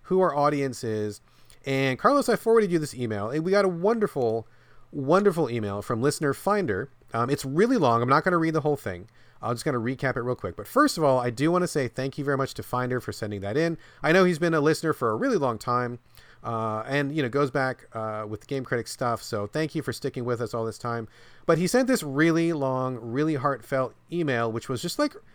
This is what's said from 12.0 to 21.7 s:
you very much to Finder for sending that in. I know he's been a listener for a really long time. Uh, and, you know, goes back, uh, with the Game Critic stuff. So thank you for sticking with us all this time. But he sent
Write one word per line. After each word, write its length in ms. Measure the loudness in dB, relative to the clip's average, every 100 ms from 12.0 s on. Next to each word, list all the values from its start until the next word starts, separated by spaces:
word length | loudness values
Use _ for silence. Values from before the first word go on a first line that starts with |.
| -6 -4
you 60 |
very 120 | -2 0
much 160 | -2
to 80 | -6
Finder 380 | -6 -4 -2 -4
for 120 | -4
sending 280 | -6 -6 -6
that 160 | -4 0
in. 220 | 0 -2 -10 -4
I 100 | 2
know 120 | 4
he's 140 | 4 2
been 160 | 0
a 60 | 2
listener 320 | 2 2 0
for 180 | 0 0
a 60 | 0
really 200 | 0 0
long 200 | 0 -2
time. 400 | -2 -2 -2 -6 -16 -20 -20 -14
Uh, 380 | -8 -4 -2 -4 -2
and, 260 | -2 0
you 80 | -2
know, 60 | -2
goes 240 | 0 0
back, 340 | 0 -2 -4 -10
uh, 300 | -8 -6 -6 -8
with 120 | -10
the 60 | -6
Game 160 | -8
Critic 240 | -4 -4 -4
stuff. 340 | -4 -4 -4
So 240 | -4 -6 -4
thank 300 | -4 -4 -4
you 60 |
for 100 | -6
sticking 320 | -6 -6 -4
with 160 | -4 -2
us 120 | -4
all 100 | -4
this 140 | -6 -6
time. 280 | -6 -6 -8 -16 -20 -4 2
But 100 | 2
he 100 |
sent 180 | 4